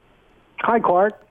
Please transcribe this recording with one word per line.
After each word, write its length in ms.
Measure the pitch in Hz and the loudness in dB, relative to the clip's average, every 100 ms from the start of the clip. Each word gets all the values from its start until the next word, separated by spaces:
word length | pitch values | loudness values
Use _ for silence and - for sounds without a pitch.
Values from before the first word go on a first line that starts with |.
| _ _ _ _ _ - | _ _ _ _ _ -10
Hi, 200 | - 233 | -2 -2
Clark. 420 | - 175 208 214 _ | 0 2 0 -2 _